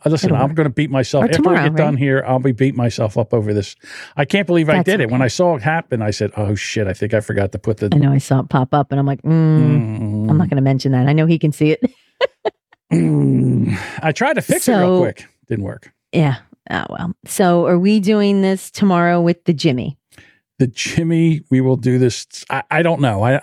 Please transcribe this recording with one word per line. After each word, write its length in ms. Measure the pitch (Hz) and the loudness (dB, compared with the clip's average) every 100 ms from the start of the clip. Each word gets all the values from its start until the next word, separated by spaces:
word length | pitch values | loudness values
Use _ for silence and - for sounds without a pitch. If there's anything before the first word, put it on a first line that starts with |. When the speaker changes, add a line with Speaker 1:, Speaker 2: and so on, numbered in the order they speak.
| 151 | -2
Speaker 1:
listen, 240 | 156 180 | 0 0
Speaker 2:
It'll 120 | 139 | 0
Speaker 1:
I'm 60 | 139 | 0
Speaker 2:
work. 80 | 160 | 0
Speaker 1:
gonna 140 | 147 | -2
beat 200 | 135 151 | -2 -2
myself. 320 | 135 123 143 | -2 0 0
Speaker 2:
Or 40 | 120 | 0
Speaker 1:
After 100 | 165 | 2
Speaker 2:
tomorrow, 220 | 311 190 | 2 2
Speaker 1:
I 80 | 147 | 0
get 80 | 156 | 0
done 180 | 151 | 0
Speaker 2:
right? 40 | 135 | 0
Speaker 1:
here, 220 | 139 135 127 | 0 0 0
I'll 120 | 131 | 0
be 120 | 135 | 0
beating 260 | 117 135 127 | 0 -2 0
myself 400 | 120 - 107 120 | -2 -2 -2 -2
up 160 | 113 | -2
over 180 | 120 104 | -2 0
this. 240 | 104 95 - - - - - | -2 -4 -10 -20 -20 -8 -6
I 80 | |
can't 220 | 143 196 180 | -2 -2 2
believe 220 | 170 156 | 2 2
I 60 | 180 | 2
Speaker 2:
That's 100 | 175 | 2
Speaker 1:
did 140 | 196 | 0
it. 40 | |
Speaker 2:
okay. 80 | 113 | 0
Speaker 1:
When 80 | 127 | 0
I 60 | 127 | 0
saw 260 | - 175 151 | 2 0 0
it 60 | |
happen, 380 | 156 165 - 117 | -2 -4 -4 -4
I 100 | 107 | -2
said, 220 | - 104 - | -2 -4 -2
"Oh, 160 | 101 | -4
shit, 320 | 101 - 117 95 | -4 -4 -4 -4
I 60 | |
think 180 | 92 107 | -4 -2
I 60 | 107 | -2
forgot 320 | - 98 98 | -2 -2 -4
to 60 | 98 | -4
put 180 | - 107 | -6 -4
the" 140 | 104 | 0
Speaker 2:
I 60 | 143 | 2
know, 120 | 139 | 2
I 80 | 139 | 0
saw 220 | - 135 | 0 -2
it 80 | - | 0
pop 240 | 139 131 | -2 0
up, 160 | 147 139 | -2 0
and 80 | 139 | -2
I'm 80 | 139 | -2
like, 140 | 139 | -2
"Mm, 80 | - 160 156 156 - 147 110 110 | 0 2 4 4 4 2 0 -4
Speaker 1:
Mm. 300 | 107 107 107 | -4 -2 0
Speaker 2:
I'm 80 | 151 | 2
not 100 | 170 | 2
gonna 140 | 139 | 2
mention 300 | 135 131 135 | 2 0 0
that." 140 | 127 139 | 0 2
I 60 | |
know 140 | 151 160 | 2 2
he 120 | 165 | 2
can 140 | 156 | 0
see 200 | - 151 | 0 0
it. 100 | 156 | 0
<laughs> 680 | 254 - _ - 539 _ 415 - _ _ - | -2 -4 _ -4 -4 _ -8 -8 _ _ -2
Speaker 1:
Mm. 840 | 165 160 147 139 131 131 127 110 98 - - | 0 2 2 2 2 0 0 -2 -4 -8 -6
I 100 | 156 | -4
tried 220 | - 269 | -2 -2
to 80 | 254 | -2
fix 240 | - 320 - | -2 -2 2
it 60 | |
real 80 | 208 | 2
Speaker 2:
So 180 | 180 185 | 2 2
Speaker 1:
quick. 260 | 180 - - _ - | 0 -4 -18 _ -8
Didn't 180 | 113 | -6
work. 280 | 95 - - _ _ | -6 -12 -20 _ _
Speaker 2:
Yeah. 240 | 170 147 123 _ _ - | 0 0 -2 _ _ -8
Oh, 140 | - - | -8 -6
well. 240 | - 175 - | -8 -10 -10
So 420 | - - 185 175 160 | -6 0 2 2 2
are 120 | 175 | 2
we 220 | 190 214 | 2 2
doing 420 | 190 214 202 196 | 2 2 2 2
this 280 | 190 190 - | 0 -2 -8
tomorrow 500 | - 202 175 175 175 | -2 2 2 2 2
with 240 | 170 175 | 2 0
the 100 | - | -2
Jimmy? 420 | 147 160 127 101 - _ - - _ _ - | 0 0 -2 -6 -10 _ -20 -20 _ _ -2
Speaker 1:
The 80 | 127 | -2
Jimmy, 760 | - - - 165 165 165 151 - | -2 -4 -2 0 2 2 0 0
we 100 | 131 | 2
will 160 | 131 123 | 2 0
do 220 | 127 127 | 2 2
this. 280 | 127 - - - - | 2 -2 -10 -18 -8
I, 120 | 135 - | -8 -2
I 120 | 156 | 0
don't 180 | 170 156 | 0 0
know. 220 | 135 98 | 0 0
I, 140 | 117 139 | 0 0